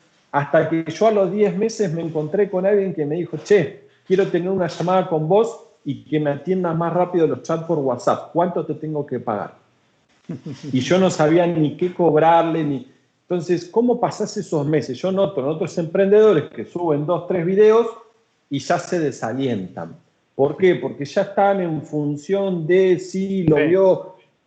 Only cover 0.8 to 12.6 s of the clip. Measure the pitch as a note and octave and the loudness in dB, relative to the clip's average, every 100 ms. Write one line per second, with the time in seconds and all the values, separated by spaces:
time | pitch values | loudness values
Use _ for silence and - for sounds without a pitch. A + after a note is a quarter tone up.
0.8 | D#3+ - A3 G#3 F#3 G#3 G3+ F3+ A3+ A3 | -4 0 2 4 0 2 0 0 -4 -2
1.8 | G3 E3+ E3 D#3+ D3+ G3 G3+ F#3 G3 G#3 | -4 -4 -4 -4 -2 -2 -2 0 0 0
2.8 | F#3+ D#3+ C#3+ E3+ E3 D#3+ - G3+ - - | 0 -4 -4 -4 -6 -6 2 2 2 -6
3.8 | - _ - F#3 E3+ E3+ F3+ G3 E3 - | -20 _ -2 0 2 0 -2 -2 -4 -2
4.8 | F3 F#3+ F3+ D#3 D#3 G3+ A3+ - - _ | 0 0 0 -2 2 2 2 -4 -20 _
5.8 | - A#2 - D3+ D3 C#3 F3+ F#3 F3 D#3+ | -10 -10 -4 -2 -2 -2 -2 -2 -2 -2
6.8 | E3+ F3 F3 F3 D3+ B2 - D#3+ D#3+ D#3 | -2 0 0 2 0 0 -4 -4 -2 -2
7.8 | C3 A#2+ C#3+ A2 - E3+ F3+ F3+ D#3 D3 | -2 -2 -2 -2 -2 -2 0 -2 -6 -8
8.8 | D#3 D3+ C#3+ B2 A2 G2+ E2 - _ _ | -6 -6 -6 -6 -4 -6 -6 -14 _ _
9.8 | _ _ _ _ - D3 D#3+ C3 C#3+ B2+ | _ _ _ _ -14 -12 -12 -14 -4 -2
10.8 | A#2 F#3 F3+ C#3 D3+ E3+ F3 D#3+ D3 - | 2 2 2 2 2 4 2 2 0 0
11.8 | F3+ - E3 D3+ D#3+ E3 E3 E3 | -4 0 2 4 6 6 4 0